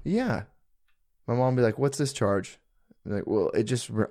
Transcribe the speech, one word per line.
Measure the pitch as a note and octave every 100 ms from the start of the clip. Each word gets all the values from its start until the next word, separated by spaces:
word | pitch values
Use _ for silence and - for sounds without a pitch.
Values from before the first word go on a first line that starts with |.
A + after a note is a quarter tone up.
Yeah. | - G#3+ B3+ A2+ - _ _ _ _ _ _ _ -
My | A#2+
mom | B2+ B2+
would |
be | A#2
like, | G#2+
"What's | C#3 C#3
this | C#3
charge?" | - G2+ G2 F2+ - _ _ _ _ -
I'm |
like, | G2+ -
"Well, | G#2 F2
it | -
just | A2+ A#2+ -
re-, | A2 G#2